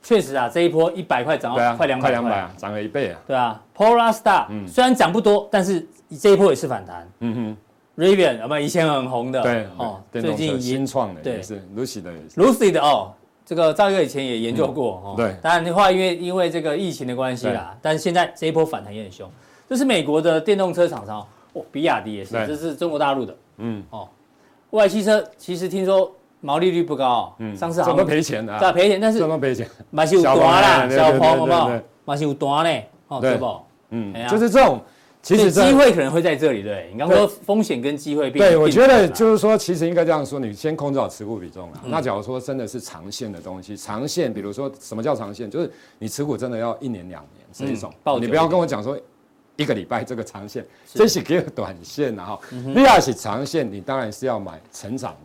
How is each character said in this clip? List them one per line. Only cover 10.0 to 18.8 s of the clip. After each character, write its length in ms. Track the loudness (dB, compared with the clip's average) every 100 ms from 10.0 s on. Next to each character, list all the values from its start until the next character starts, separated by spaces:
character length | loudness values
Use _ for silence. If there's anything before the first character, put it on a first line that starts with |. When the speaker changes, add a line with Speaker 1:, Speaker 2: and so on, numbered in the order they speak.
| -12
Speaker 2:
电 140 | -6
动 80 | -4
车 60 | -4
Speaker 1:
最 100 | -4
近 80 | -4
也 60 |
Speaker 2:
新 260 | -4 -4 -4
创 260 | -4 -4
的 80 | -6 -10
也 120 | -10
是， 200 | -10 -14 -12 -10
Speaker 1:
对。 80 |
Speaker 2:
Lucid 180 | -10 -10
的 100 | -14
也 60 | -16 -12
是。 100 | 2
Speaker 1:
Lucid 320 | 2 4 2
的 100 | 2
哦， 300 | 2 0 -2 -16 _ _ _
这 100 | 0
个 180 | 0
赵 140 | 4 2
力 80 | 2
哥 80 |
以 40 | -2
前 180 | -4 -6
也 120 | -4
研 180 | -4 -2
究 120 | -2
过， 340 | -2 -4 -6
Speaker 2:
嗯， 80 | -10
Speaker 1:
哦。 20 | -4
Speaker 2:
对。 180 | -4 -2
Speaker 1:
当 100 | 0
然 120 | 0
的 100 | 0
话， 180 | 2 4
因 60 | 4
为， 180 | 0 -2
因 180 | -4 -2
为 140 | -2
这 120 | -2
个 160 | -4 -4
疫 140 | -4
情 160 | -6 -8
的 80 | -4
关 200 | -4 -4
系 120 | -4
啦， 240 | -6 -8
Speaker 2:
对。 60 | -8
Speaker 1:
但 160 | -4 -2
是 60 |
现 100 | 0
在 180 | 0 0 -2
这 100 | -2
一 40 |
波 140 | 0 0
反 180 | -2